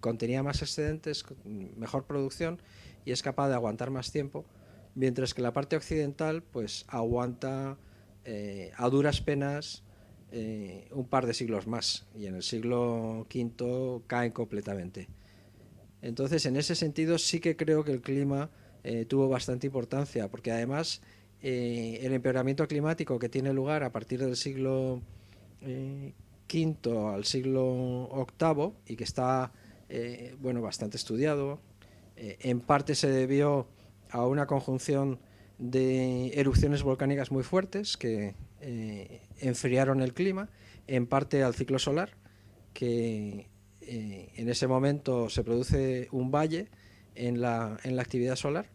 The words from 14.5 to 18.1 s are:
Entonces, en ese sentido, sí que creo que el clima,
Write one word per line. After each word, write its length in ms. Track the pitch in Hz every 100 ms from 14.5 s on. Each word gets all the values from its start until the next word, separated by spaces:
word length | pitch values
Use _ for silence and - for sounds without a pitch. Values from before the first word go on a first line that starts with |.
| 104 101 101 90 95 90 - - - - - - - - -
Entonces, 440 | - 117 135 160 143
en 100 | 135
ese 180 | 151
sentido, 440 | 170 160 147 160 165
sí 220 | - 170
que 160 | 170 160
creo 280 | 156 156
que 80 | 147
el 80 | 131
clima, 500 | 120